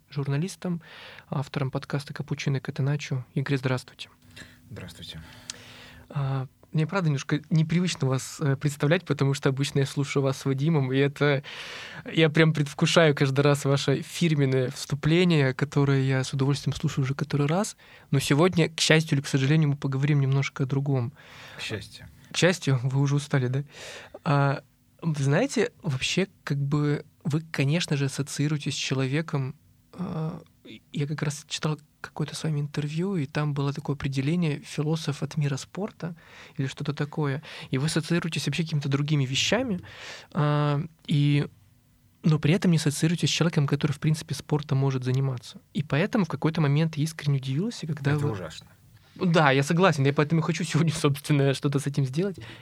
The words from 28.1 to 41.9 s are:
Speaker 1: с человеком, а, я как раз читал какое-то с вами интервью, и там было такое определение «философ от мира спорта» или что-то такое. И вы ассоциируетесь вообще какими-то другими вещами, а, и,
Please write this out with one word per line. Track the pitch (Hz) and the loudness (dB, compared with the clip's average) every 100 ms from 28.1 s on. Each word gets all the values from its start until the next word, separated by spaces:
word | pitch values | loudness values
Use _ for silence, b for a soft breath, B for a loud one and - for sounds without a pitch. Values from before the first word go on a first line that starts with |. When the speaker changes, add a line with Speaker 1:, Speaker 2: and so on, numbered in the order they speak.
| - 139 - 147 151 147 | -2 -6 -2 -2 0 -4
Speaker 1:
с | 139 | -6
человеком, | - 131 131 143 165 143 131 - _ _ _ | -2 -2 0 -2 -2 -4 -4 -8 _ _ _
а, | - 180 160 160 - - _ - 220 _ | -10 -8 -4 -6 -8 -16 _ -20 -20 _
я | - 143 | -6 -4
как | 151 | -4
раз | - - - | -6 -6 -10
читал | - 156 147 - _ | -6 -4 -4 -8 _
какое-то | - - 151 | -16 -6 -6
с | - | -4
вами | 160 147 | -4 -2
интервью, | 143 151 147 156 190 190 | -2 -4 -4 -2 -2 -2
и | 135 | -2
там | - 151 | -2 -2
было | 143 139 | 0 -2
такое | 143 - 139 | -2 -4 -4
определение | 143 135 135 175 165 143 | -2 -2 0 0 0 -2
«философ | - - 147 160 160 139 | -6 -4 -2 -2 -2 -4
от | 143 - | -4 -2
мира | 143 135 | -2 -2
спорта» | - - 214 - 165 170 B B B - | -6 -8 -10 -8 -10 -10 B B B -6
или | 135 | -6
что-то | - 147 | -4 -6
такое. | 143 147 - 147 139 B B B | -4 -4 -2 -2 -2 B B B
И | 135 | -2
вы | 156 | 0
ассоциируетесь | 165 151 170 170 160 147 | -2 0 0 0 -4 -2
вообще | 139 | -2
какими-то | 160 151 139 | -2 -2 0
другими | 139 147 151 | 0 2 0
вещами, | 131 135 - 214 262 180 B B B B B | 0 0 2 2 0 -4 B B B B B
а, | - 147 147 147 143 160 - - | 0 2 2 2 0 -2 -10 -2
и, | 147 143 143 - - _ _ _ | 2 4 2 0 -8 _ _ _